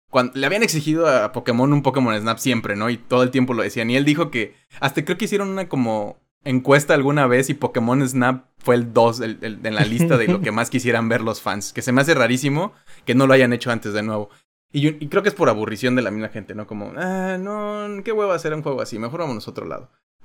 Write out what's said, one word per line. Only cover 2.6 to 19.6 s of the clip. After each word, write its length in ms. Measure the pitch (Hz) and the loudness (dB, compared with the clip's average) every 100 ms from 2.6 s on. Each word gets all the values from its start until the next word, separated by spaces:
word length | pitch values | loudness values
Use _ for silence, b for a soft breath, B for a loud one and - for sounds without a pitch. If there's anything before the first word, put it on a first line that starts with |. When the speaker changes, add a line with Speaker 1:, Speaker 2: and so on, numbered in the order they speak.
| 104 101 | -2 -2
Speaker 1:
¿no? 140 | 113 | -2
Y 80 | 117 | -4
todo 240 | - 123 | 0 2
el 60 | 127 | 2
tiempo 220 | 131 127 | 2 0
lo 80 | 117 | 0
decían. 260 | 101 120 113 | -2 -2 0
Y 40 | 127 | 2
él 100 | 143 | 2
dijo 260 | 151 156 | 2 0
que 240 | 127 101 b b b | -4 -6 b b b
hasta 260 | 135 156 151 | -2 -2 -4
creo 120 | 180 | -4
que 80 | 202 | -2
hicieron 240 | 202 196 | -2 -4
una 200 | 190 185 | -6 -4
como 480 | 143 117 107 104 - _ _ | -2 -2 -2 -6 -12 _ _
encuesta 500 | 143 127 131 143 151 | -4 0 4 4 6
alguna 340 | 156 135 147 131 | 2 4 2 4
vez 220 | 123 127 | 4 2
y 40 | |
Pokémon 540 | - 120 123 117 131 131 | -2 -4 -2 0 2 0
Snap 400 | 131 123 127 - - | 2 0 0 -6 -4
fue 180 | - 123 | 0 2
el 180 | 120 | 2
dos 260 | 113 117 113 | 4 4 2
el, 160 | 113 107 | -6 -6
el, 180 | 113 104 | -10 -8
en 120 | 113 107 | -4 0
la 100 | 104 | 0
lista 320 | 117 170 127 | 2 2 4
de 100 | 110 | 2
lo 140 | 185 | 0
que 100 | 143 | 0
Speaker 2:
<laughs> 20 | |
Speaker 1:
más 160 | 107 117 | -2 -2
quisieran 380 | 123 117 113 113 | -2 0 0 2
ver 120 | 113 | 0
los 200 | 113 104 | -2 -4
fans. 320 | 107 101 - | -6 -6 -8
Que 80 | - | -6
se 100 | - | 0
me 100 | 127 | 2
hace 120 | 143 147 | 4 4
rarísimo 580 | 117 127 143 147 202 b b b - | 4 2 0 -2 -4 b b b 0
que 80 | 123 | 4
no 120 | 135 | 6
lo 60 | |
hayan 200 | 131 123 | 6 6
hecho 160 | 120 123 | 2 -2
antes 220 | 113 107 | -4 -4
de 80 | 104 | -4
nuevo. 280 | 107 107 104 b _ _ _ | -4 -6 -8 b _ _ _
Y 100 | 143 | -2
yo, 80 | 147 151 | -2 -2
y 80 | 143 | -4
creo 140 | 196 | -2
que 80 | 202 | 0
es 60 | - | 2
por 140 | 143 | 2
aburrición 460 | 107 107 104 123 127 | 2 -2 -2 0 0
de 60 | |
la 80 | 104 | 0
misma 200 | 107 110 | -4 -8
gente, 260 | 113 98 104 | -10 -12 -12
¿no? 100 | 104 | -12
Como, 280 | 107 101 95 | -12 -10 -8
"Ah, 400 | 185 190 185 185 | -6 -4 -4 -6
no, 640 | 196 208 208 208 208 202 | -6 -8 -8 -8 -10 -8
qué 80 | 202 | -4
hueva 220 | 214 202 | -2 0
hacer 220 | 165 156 156 | -2 -2 -6
un 80 | |
juego 180 | 147 127 | -4 -6
así, 160 | 113 107 | -6 -6
mejor 220 | 117 165 | -8 -6
vámonos 280 | 160 110 - | -6 -6 -8
a 40 | |
otro 160 | - | -10